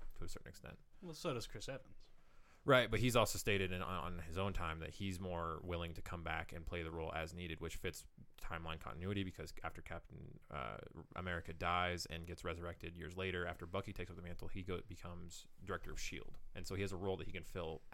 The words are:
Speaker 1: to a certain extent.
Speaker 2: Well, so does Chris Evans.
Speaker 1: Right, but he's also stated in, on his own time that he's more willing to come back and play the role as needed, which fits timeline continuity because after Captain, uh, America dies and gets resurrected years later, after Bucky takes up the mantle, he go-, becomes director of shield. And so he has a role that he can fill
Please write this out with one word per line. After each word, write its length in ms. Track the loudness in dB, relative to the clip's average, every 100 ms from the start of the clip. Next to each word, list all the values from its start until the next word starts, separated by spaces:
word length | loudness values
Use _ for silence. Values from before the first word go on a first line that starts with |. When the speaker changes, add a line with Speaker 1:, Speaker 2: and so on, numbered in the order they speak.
| -4 -2
Speaker 1:
to 80 |
a 40 | -2
certain 180 | -2 -6
extent. 320 | -10 -12 -14 -16 -12
Speaker 2:
Well, 120 | -10
so 200 | -2 0
does 140 | 0 -2
Chris 200 | -6 -4
Evans. 380 | -6 -8 -12 -12 -14 -16 -16 -18 0 8
Speaker 1:
Right, 260 | 10 10
but 80 | 6
he's 160 | 8 8
also 220 | 8 6
stated 320 | 4 6 6
in, 100 | 2
on 380 | 2 0 0 -2
his 180 | 0 2
own 140 | 4
time 280 | 4 2 0
that 100 | -4
he's 320 | -2 -2 0
more 400 | 0 0 0 0
willing 300 | 0 0 0
to 80 | -2
come 200 | -2 0
back 280 | 0 0 0
and 140 | -4 -2
play 180 | 0
the 80 | 0
role 220 | 0 0
as 200 | 0 -2
needed, 280 | -2 -4 -2
which 160 | -2 0
fits 260 | -2 -2 -10 -14 -16 -6
timeline 420 | -4 -2 -2 -4
continuity 420 | -4 -2 0 2
because 300 | 0 -2 -6 -2
after 180 | -2 -4
Captain, 580 | -6 -8 -8 -12 -12 -12 -6
uh, 260 | -4 -2 -4 -8 -10 -10 -4
America 380 | 0 0 -2
dies 520 | 0 4 4 4 2 -2
and 200 | -4 -6
gets 160 | -4
resurrected 500 | -2 -2 -4 -4 -8 -6
years 180 | -6 0
later, 300 | 0 2 0
after 200 | -2 -2
Bucky 280 | -2 0
takes 160 | -4 -4
up 80 | -4
the 40 |
mantle, 280 | -4 -2 0
he 140 | 0
go-, 180 | 0 -2 -2
becomes 580 | -8 -6 -6 -6 -8 -12 -8
director 280 | -2 -2 0
of 80 | 0
shield. 380 | 0 0 -4 -4 -4 -4
And 120 | 0
so 80 | 2
he 60 |
has 100 | 2
a 60 | 2
role 180 | 2 2
that 80 | 0
he 40 |
can 140 | -2 -2
fill 380 | -2 -2 -4 -4